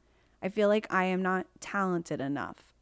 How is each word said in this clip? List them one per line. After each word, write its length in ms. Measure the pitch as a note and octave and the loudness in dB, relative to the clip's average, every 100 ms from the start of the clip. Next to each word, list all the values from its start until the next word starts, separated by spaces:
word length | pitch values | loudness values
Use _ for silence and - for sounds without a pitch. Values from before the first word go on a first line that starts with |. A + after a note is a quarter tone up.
| _ _ _ _ | _ _ _ _
I 60 | F#3+ | -4
feel 200 | G#3+ G3+ | 2 4
like 200 | G#3+ - | 4 2
I 120 | F#3+ | 0
am 180 | F#3 F#3 | 2 2
not 240 | F#3 F#3 - _ | 0 0 -4 _
talented 600 | - G3+ F#3+ F3 - D3+ | -6 -2 0 0 -2 -4
enough. 540 | C#3 C#3+ F2+ - - _ | -4 -4 -6 -10 -20 _